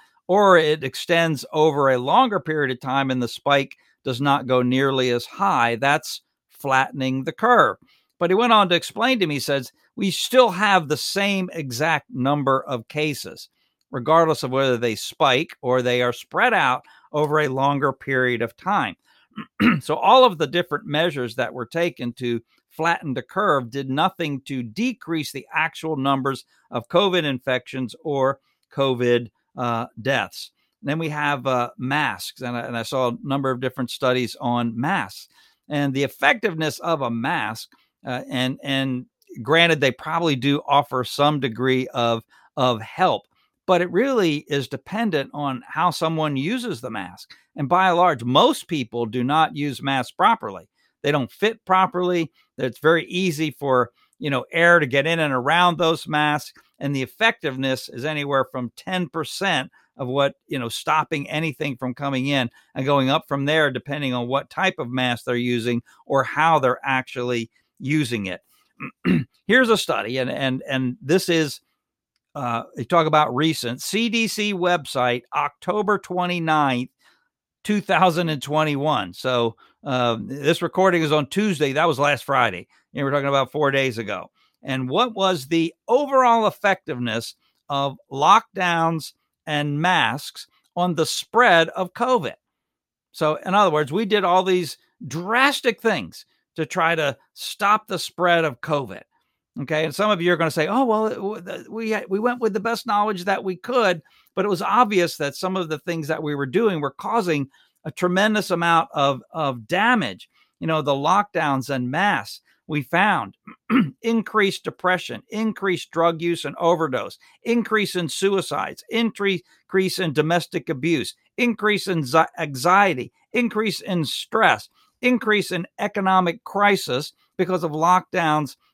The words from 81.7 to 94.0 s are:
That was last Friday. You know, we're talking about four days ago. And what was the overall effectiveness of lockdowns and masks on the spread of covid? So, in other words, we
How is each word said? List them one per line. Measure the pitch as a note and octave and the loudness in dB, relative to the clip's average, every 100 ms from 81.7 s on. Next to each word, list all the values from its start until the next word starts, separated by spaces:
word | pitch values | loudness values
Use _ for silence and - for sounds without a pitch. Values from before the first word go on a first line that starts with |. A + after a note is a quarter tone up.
That | C3+ E3+ | 2 0
was | C3 | 2
last | C#3+ C3 | 2 0
Friday. | - C3 A#2 F2 - _ _ | 0 2 2 0 -12 _ _
You | C3 | -6
know, | C#3 | -2
we're | |
talking | C#3+ C#3 | 0 0
about | C#3 C3 | 0 0
four | D3+ C#3+ | 0 2
days | C3+ C3 A2+ | 2 0 -2
ago. | G#2 F#2 F2 _ _ _ | -6 -8 -10 _ _ _
And | - C3 B2+ | -8 -6 -2
what | E3 B3 A3 | 0 -2 0
was | F#3+ E3+ C3+ | 0 0 0
the | E3 D#3+ - - | 0 0 -4 0
overall | B3 C#4 C4+ B3 A#3 G#3+ | 0 2 4 4 4 2
effectiveness | - G3+ F#3 - B2+ A#2+ A2+ - - _ _ - | 0 0 0 -4 -6 -2 -4 -6 -12 _ _ -6
of | C#3+ C#3 B2 _ | -4 -4 -6 _
lockdowns | C#3 D#3 G#3+ - G3 F3+ E3 E3 E3 - - _ _ - | 2 6 6 4 -2 0 2 0 -2 -8 -16 _ _ -6
and | D3 D3 C#3+ | -4 -2 0
masks | F3+ F3 A#2 C3+ - - - _ _ F3 | 2 2 2 -2 -8 -16 -20 _ _ -2
on | F3+ D#3+ | -2 0
the | D3+ | -2
spread | - - A3+ A#3+ E3+ E3 | -4 0 4 6 6 4
of | - F3+ | -2 -8
covid? | - B3 B3 B2+ - _ _ _ _ _ _ _ | -4 0 0 -2 -10 _ _ _ _ _ _ _
So, | - D#3 D3+ F#3+ | -2 -2 -2 0
in | |
other | G3+ F#3+ | 4 4
words, | D3+ C#3 | 4 0
we | F3+ | -2